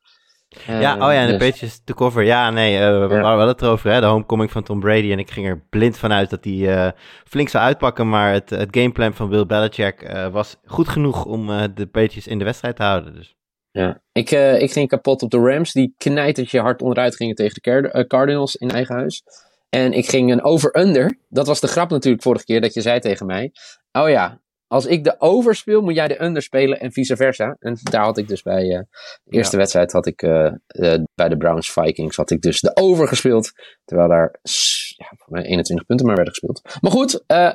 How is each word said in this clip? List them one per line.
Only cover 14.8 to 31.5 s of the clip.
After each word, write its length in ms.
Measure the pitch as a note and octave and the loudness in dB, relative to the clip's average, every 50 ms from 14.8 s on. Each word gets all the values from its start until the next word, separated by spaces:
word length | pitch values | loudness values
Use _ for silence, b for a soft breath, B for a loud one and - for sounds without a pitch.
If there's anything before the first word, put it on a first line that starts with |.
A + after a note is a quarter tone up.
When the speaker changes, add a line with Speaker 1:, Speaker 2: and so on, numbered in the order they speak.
| C#3+ B2+ | 0 0
Speaker 2:
kapot 320 | - C3 - C#3+ C3 C3+ | -2 -2 0 0 0 0
op 100 | C3+ A2+ | -2 -2
de 60 | - A#2+ | 0 2
Rams, 340 | A#2+ B2+ C3+ D3+ E3 - | 2 2 2 0 -2 -2
die 220 | - C3+ C3 C3 - - | 0 0 0 0 -2 -4
knijtertje 640 | - D3 C#3+ D3 C#3+ D3 D3 - B2 - - B2 | -4 -2 0 0 0 0 -2 -2 -4 -2 -2 0
hard 220 | A2 A#2+ B2 - | 0 0 -2 -2
onderuit 340 | - B2+ A#2+ B2 B2 B2 A#2+ | -2 -2 0 0 0 0 -2
gingen 200 | - A#2 A2+ G#2+ | -4 -6 -6 -2
tegen 180 | - G#2+ G#2 - | -2 -2 -2 -2
de 80 | - | -4
Card-, 300 | - A#2+ B2 C#3 C#3 - - | -2 0 0 0 0 0 0
eh, 100 | - - - | -2 0 0
Cardinals 480 | - B2+ C#3 C#3 C#3+ C#3+ C#3 C3+ - | 2 2 2 2 0 -2 -2 -4 -6
in 140 | - A#2+ B2+ | -6 -6 -4
eigen 260 | A2+ A#2+ C3 - A#2+ | -4 -4 -4 -4 -4
huis. 280 | B2 C3+ D#3 - - b b b b b b b b b _ | -6 -6 -6 -8 -10 b b b b b b b b b _
En 240 | - B2+ B2+ C3 - | -2 0 0 2 0
ik 160 | B2 A#2 - | 0 0 0
ging 220 | - C3+ B2 B2 | 0 2 2 2
een 120 | B2 A#2+ - | 2 2 2
over-under. 720 | C#3+ E3 D#3 D3 C3+ - D#3+ F#3 G3 D#3+ B2+ - - - - _ _ | 2 2 2 2 2 2 2 2 4 4 2 2 0 -2 -6 _ _
Dat 180 | - B2+ C#3+ C#3 | -2 -2 0 0
was 120 | D3 - | 0 0
de 80 | - - | -2 -2
grap 220 | - E3+ F3 E3+ | 0 -2 0 0
natuurlijk 340 | E3+ C3+ - C3 A#2 A2 - | 0 0 2 2 0 2 2
vorige 220 | C3 A#2 G#2+ - | 0 0 0 0
keer 160 | - A2+ A2+ | -2 0 0
dat 120 | A2+ A2 - | 0 0 -2
je 80 | A#2 | -2
zei 180 | G#2 A#2 A#2+ B2 | -2 0 0 0
tegen 260 | - A2 G2 - G2+ | 0 -2 -4 -4 -4
mij, 260 | F#2 F#2 G2 B2 C#3 B B B B B B B _ | -6 -6 -6 -6 -8 B B B B B B B _
"Oh 180 | - C3 D3+ D#3 | -2 0 2 4
ja, 320 | C#3 A2 F2+ F2 A#2 - _ _ _ _ _ _ | 4 2 2 0 -4 -10 _ _ _ _ _ _
als 180 | - C3+ C3 | -2 -2 0
ik 180 | B2+ E3+ E3 D3 | 0 -2 0 0
de 120 | D3+ - - | 0 0 2
over 360 | D#3 D#3+ G3 B3+ A#3 A#3 G#3+ | 2 2 4 4 4 2 0
speel, 260 | - - G#3 G#3 G#3+ | 0 0 0 2 2
moet 140 | G3+ F3 E3 | 2 2 0
jij 120 | D#3+ D3+ D3+ | 0 0 -2
de 160 | C#3 - D#3+ | -2 -4 -4
under 180 | F3 E3+ D3 | -4 -4 -4
spelen 380 | - - - C3 C3+ C3+ C#3 - | -6 -2 0 2 2 2 0 -2
en 120 | B2 B2 | -6 -6
vice 240 | - C3 C3 B2+ B2+ | -4 -4 -2 -2 0
versa." 400 | A2+ C3+ C3 B2 - G#2+ B2 C#3+ - | 0 0 0 0 0 -4 -6 -6 -8
En 180 | - A#2 A#2+ A2+ | -8 -8 -8 -8
daar 220 | - B2 - A2 G#2 | -4 -2 0 0 0
had 140 | A2 G#2+ G#2+ | 0 0 -2
ik 100 | G#2 G#2+ | -4 -6
dus 140 | G2 - | -6 -6
bij, 200 | - G2 F#2+ F#2+ F#2 F#2 | -4 -4 -2 -2 0 -2
eh, 100 | F2+ F2+ F2+ - B B B B B B _ | -2 -4 -6 -10 B B B B B B _
de 120 | _ - A#2 | _ -2 0
eerste 140 | G#2+ - - | 0 0 2
Speaker 1:
Ja. 20 | G2 | 0
Speaker 2:
wedstrijd 300 | G2 F#2+ - F2+ F2 E2+ | 2 2 2 2 2 2
had 140 | - F2+ - | 0 -2 -2
ik, 160 | E2+ - - | -2 -4 -2
eh, 240 | - E2 D#2+ D#2+ D#2 D#2 D#2 - - - | 0 2 2 4 2 2 0 -4 -10 -16
eh, 340 | - - F2+ E2+ E2 E2 D#2 - _ | -6 -2 0 2 2 2 0 -4 _
bij 140 | - F2 E2 | -2 0 0
de 80 | E2 D2 | 0 0
Browns 340 | D#2+ E2+ | 0 0